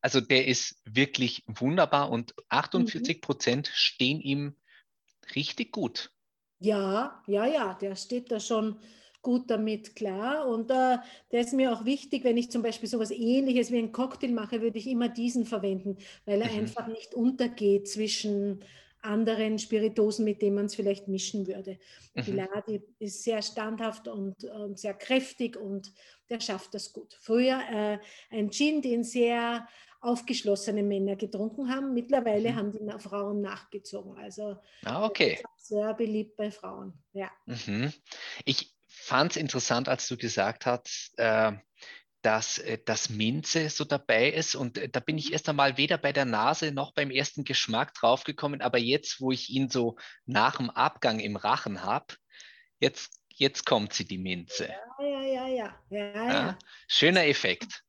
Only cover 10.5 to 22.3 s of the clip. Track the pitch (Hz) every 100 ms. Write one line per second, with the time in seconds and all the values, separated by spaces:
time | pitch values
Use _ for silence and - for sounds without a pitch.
10.5 | 226 226 262 254 247 240 - _ 233 240
11.5 | 269 262 226 226 277 - 277 247 233 240
12.5 | 247 226 220 214 240 220 240 226 254 269
13.5 | 247 233 240 226 220 262 - 262 233 214
14.5 | 233 226 220 214 247 240 233 240 240 226
15.5 | 220 196 190 196 190 - - - 202 233
16.5 | 214 208 - 226 226 - 247 233 262 240
17.5 | 240 208 202 202 214 214 - 214 202 202
18.5 | 196 - - _ _ 220 214 220 220 220
19.5 | 220 220 220 214 214 214 208 214 208 202
20.5 | 202 202 - 202 196 196 190 - 214 185
21.5 | 196 196 190 _ - - - -